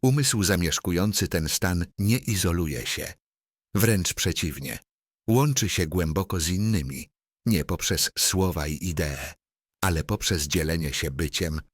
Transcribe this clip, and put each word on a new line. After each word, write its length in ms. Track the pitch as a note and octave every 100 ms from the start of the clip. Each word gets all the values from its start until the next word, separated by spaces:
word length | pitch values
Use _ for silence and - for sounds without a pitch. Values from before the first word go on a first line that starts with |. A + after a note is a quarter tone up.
Umysł 400 | C3 C#3 C3+ A2
zamieszkujący 840 | F#2+ F#2 E2+ - - F2 G2+ G2 F#2
ten 220 | F2+ D#2
stan 360 | - F#2 F2 E2+ -
nie 180 | G2+ B2
izoluje 680 | - G2+ F2 E2+ E2 B1 -
się. 280 | - D2+ - _ _ _ _ _ G#2
Wręcz 380 | F#2+ G#2 F2
przeciwnie. 680 | - G2 E2 E2+ C2+ C2+ - _ _ _ _ -
Łączy 400 | A#2 D3 C3 G2
się 180 | - D#2+
głęboko 520 | F2+ E2 D#2 F#2+ F#2
z 100 | D#2+
innymi, 600 | F#2 G#2+ G#2+ C2+ C2+ - _ _ _ -
nie 200 | G2+ C#2+
poprzez 460 | F2+ - F2+ - -
słowa 500 | - F#2+ F#2 E2 D2+
i 220 | D2+ F2
idee, 440 | D#2 D#2 C#2 - - _ _ _ _
ale 200 | G2 E2+
poprzez 440 | D#2 G#2 - F2+ D2
dzielenie 460 | F2 D#2 E2 D2+
się 180 | - D#2
byciem 500 | C2+ D#2 - F2 D#2 -